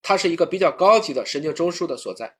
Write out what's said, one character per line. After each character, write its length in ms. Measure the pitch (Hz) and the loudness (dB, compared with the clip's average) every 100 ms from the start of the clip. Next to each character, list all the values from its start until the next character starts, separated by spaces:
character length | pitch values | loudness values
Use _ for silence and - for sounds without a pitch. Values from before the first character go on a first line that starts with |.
它 120 | - 190 | -2 0
是 120 | 175 | 2
一 80 | 165 | 0
个 80 | |
比 140 | 160 185 | 0 2
较 120 | 185 | 0
高 300 | 180 190 220 | 4 6 6
级 140 | 214 | 2
的 100 | 127 | -4
神 160 | 101 143 | -6 -6
经 140 | 151 | -6
中 160 | 147 175 | -2 -2
枢 160 | 170 170 | -2 -6
的 100 | 123 | -6
所 160 | 104 | -10
在 240 | 92 113 | -10 -14